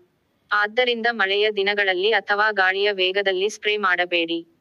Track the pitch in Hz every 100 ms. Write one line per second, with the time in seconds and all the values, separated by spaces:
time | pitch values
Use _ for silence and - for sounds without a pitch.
0 | _ _ _ _ - 208 208 220 247 233
1 | 226 233 190 202 214 202 196 208 202 180
2 | 202 208 - 202 214 208 185 190 202 196
3 | 185 190 196 185 202 208 214 208 196 180
4 | 180 175 165 170 165 _